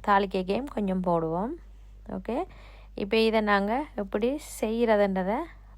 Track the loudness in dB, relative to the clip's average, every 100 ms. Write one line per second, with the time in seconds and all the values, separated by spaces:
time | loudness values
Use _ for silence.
0 | 4 2 4 -2 -2 -4 -4 -4 -2 0
1 | 0 0 0 -2 -4 -8 -14 -20 -20 -18
2 | -12 -10 -6 -6 -6 -12 -20 -20 -16 -8
3 | 0 2 4 2 4 2 2 -2 -4 -8
4 | -4 -2 -2 -2 -8 -6 -4 0 4 4
5 | 4 2 0 -2 -4 -14 -20